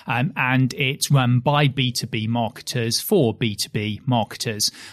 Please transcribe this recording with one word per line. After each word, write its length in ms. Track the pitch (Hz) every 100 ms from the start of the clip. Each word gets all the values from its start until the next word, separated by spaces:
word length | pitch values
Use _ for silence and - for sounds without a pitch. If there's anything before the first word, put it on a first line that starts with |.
| -
um, 260 | 120 143 -
and 380 | 127 131 127
it's 380 | - 131 139 -
run 280 | 139 127 123
by 280 | 123 143 147
B 240 | 131 127
two 160 | 120 113
B 180 | 117 110
marketers 760 | 117 113 - - 123 117 113
for 320 | - 208 120
B 240 | 107 117 101
two 140 | -
B 320 | 113 107 104 -
marketers. 640 | 123 104 - 120 107 - - -